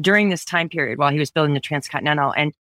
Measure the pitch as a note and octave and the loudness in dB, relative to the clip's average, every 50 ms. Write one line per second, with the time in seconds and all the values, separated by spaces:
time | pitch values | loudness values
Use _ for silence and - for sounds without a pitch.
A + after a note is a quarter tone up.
0 | D3 F#3 G3+ G#3 G#3 G3+ F3+ E3 - - - E3+ E3 D#3+ - E3 C#3+ A#2+ A2 C3 | 0 2 4 4 4 2 0 -2 -4 -4 -2 -2 -2 -2 -2 -4 -2 -2 0 0
1 | C#3+ C#3+ C#3+ D3+ D3 - - D#3+ D#3 D3 C#3+ C#3 - - D3+ C#3+ - - - C#3+ | 0 2 2 0 0 0 0 0 2 2 2 0 -2 -4 -6 -6 -6 -6 -6 -4
2 | - D3 D3+ D3 C#3 C3+ - - D3 D3+ - _ _ _ | -2 0 0 2 0 0 0 0 -2 -2 -4 _ _ _